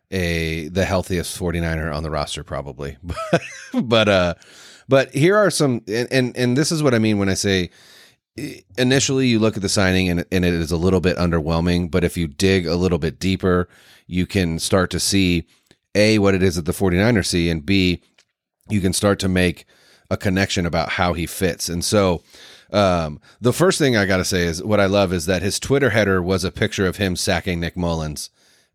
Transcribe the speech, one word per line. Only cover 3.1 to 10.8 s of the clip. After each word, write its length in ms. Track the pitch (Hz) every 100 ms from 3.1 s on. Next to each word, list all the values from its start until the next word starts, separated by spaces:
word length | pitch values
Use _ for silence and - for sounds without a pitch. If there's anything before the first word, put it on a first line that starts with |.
| 640 640 - - - -
But, 340 | 254 127 113 104
uh, 260 | 95 87 82 - - - - -
but 280 | 135 127
here 220 | 135 165 208
are 140 | 196
some, 320 | - 143 120 -
and, 180 | 110 123
and, 240 | 131 127 -
and 200 | 123 123
this 120 | 156
is 120 | 165
what 100 | 147
I 60 | 120
mean 180 | 110 104
when 140 | 98
I 40 |
say, 360 | 92 101 95 87 _ - - - _ _ -
i-, 240 | 147 - - -
initially 520 | 127 135 - 135 131
you 100 | 113
look 180 | 110 104
at 60 |
the 60 | 95
signing 400 | - 95 92 92
and, 160 | 87 -
and 140 | 92
it 80 | 90
is 180 | 85 80
a 60 |
little 240 | 85